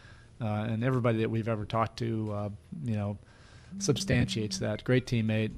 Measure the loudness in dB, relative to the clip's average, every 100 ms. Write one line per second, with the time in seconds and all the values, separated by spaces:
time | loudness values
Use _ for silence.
0 | -20 -20 -20 -6 -2 -2 0 0 2 2
1 | 2 2 2 0 0 -2 0 0 0 0
2 | -2 -2 -2 -2 -4 -8 -12 -8 -2 -2
3 | -2 -4 -10 -20 -20 -20 -16 -6 0 0
4 | 2 2 2 0 -2 -2 -2 -2 2 2
5 | 4 0 2 2 0